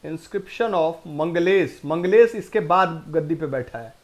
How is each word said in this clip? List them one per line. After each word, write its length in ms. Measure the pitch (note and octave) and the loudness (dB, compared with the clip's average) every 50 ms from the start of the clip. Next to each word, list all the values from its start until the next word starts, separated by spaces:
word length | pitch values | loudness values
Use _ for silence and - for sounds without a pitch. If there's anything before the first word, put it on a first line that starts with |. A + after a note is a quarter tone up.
| _ | _
inscription 640 | D#3 D#3+ D#3+ - - - G3+ F#3+ - - - A#3 A3+ G3 | -10 -12 -12 -12 -8 -8 -8 -8 -8 -6 -4 -4 -2 0
of 200 | F3 D#3+ D#3+ E3 E3 - E3+ | 0 0 0 -2 -6 -12 -12
मंगलेश।" 720 | D3+ D3 D#3 E3+ E3 F3 E3+ F3+ G3 G3 E3 C3+ - - - | -6 -4 -4 -2 0 0 2 4 4 2 2 0 -4 -12 -6
मंगलेश 500 | C#3+ D#3 E3+ F3 F#3 G3 A3 A#3 A3+ A#3 | -6 -4 -2 -2 4 6 6 6 6 4
इसके 240 | A3 - - - G#3+ | -6 -10 -4 -4 -4
बाद 460 | F3+ D3 E3+ F#3 F#3+ E3+ E3 D#3+ D3 D#3 | 0 2 4 4 4 2 0 -8 -12 -4
गद्दी 260 | D3+ E3 D3+ D3 E3 | -4 -4 -2 -2 -4
पे 120 | D3+ D#3 C#3+ | -4 -4 -4
बैठा 320 | C3+ C3 B2 - - B2 | -4 -6 -6 -8 -12 -14
है। 160 | A#2 A2+ - _ | -14 -14 -20 _